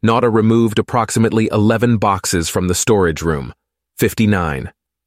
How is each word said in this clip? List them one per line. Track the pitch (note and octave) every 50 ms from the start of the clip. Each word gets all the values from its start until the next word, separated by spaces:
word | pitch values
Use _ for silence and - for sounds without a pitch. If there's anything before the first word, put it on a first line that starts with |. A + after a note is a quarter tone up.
| -
Naughta | A2 A2+ A#2+ B2 A#2+ A2
removed | A2+ G#2+ A2 A2+ A#2 A#2 A2+ G#2 -
approximately | A2 - - B2 A2+ - - B2 A2+ A2+ - A2+ A2 -
eleven | - G#2+ G#2 G#2+ A2+ A2+ A#2 A#2+ A#2+ G#2
boxes | A2+ G#2 G2 F#2+ - - - F2+ E2 -
from | - G2+ F#2 F2+
the | F2+
storage | - - - A2+ G2+ F#2 E2+ D#2+ D2
room. | D#2+ E2+ D#2+ C#2+ C2 B1 - - _ _ _ _ _ _ _ -
Fifty-nine. | B2+ G#2 - - A#2 G#2 G#2 F#2+ F2 D#2+ C#2+ C2+ - F2 - _ _ _ _ _ _